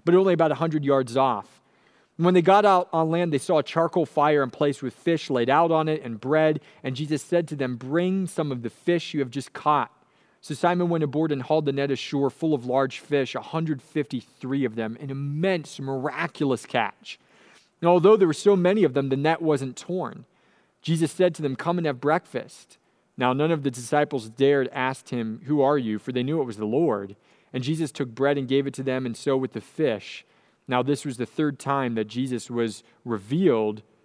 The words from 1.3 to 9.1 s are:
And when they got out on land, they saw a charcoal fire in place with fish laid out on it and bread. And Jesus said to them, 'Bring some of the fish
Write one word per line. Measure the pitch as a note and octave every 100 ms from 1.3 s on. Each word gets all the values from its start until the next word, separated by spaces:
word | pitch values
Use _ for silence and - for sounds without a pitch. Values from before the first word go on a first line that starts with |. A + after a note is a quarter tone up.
| G#2+ - _ _ _ _ _ _ -
And |
when | F3
they | F3+
got | F3 G3
out | G#3 F#3 F3+
on | E3 D#3+
land, | E3+ F3
they | C#3+
saw | - D#3+
a |
charcoal | C#3 E3 E3 F3+ D3+
fire | - D3 D3
in | C3
place | - D3 C3+
with | C3
fish | - - E3 -
laid | B2+ A#2
out | C#3+ E3+
on | D#3+ D#3
it | D#3
and | B2+ A2
bread. | C3 D#3 D#3 D3+ - -
And | C3
Jesus | B2+ D3 D3+
said | - F3 E3
to | D3
them, | C3
'Bring | A#2+ B2+ D#3+ F3+ F#3+ F#3
some | - D3
of | B2+
the | A2+
fish | - - F3 -